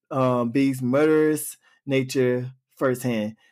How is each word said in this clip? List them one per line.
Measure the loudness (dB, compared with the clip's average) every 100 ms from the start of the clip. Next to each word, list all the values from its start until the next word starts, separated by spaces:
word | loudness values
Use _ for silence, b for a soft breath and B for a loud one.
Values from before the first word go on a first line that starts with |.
| -8
um, | 0 2 2 0
beasts' | 0 0 0
murderous | 0 2 4 4 2 0 -6 -14 b b -2
nature | -2 0 0 0 0 -4 -14 _ -4
firsthand. | -2 -2 -2 -2 -4 -8 _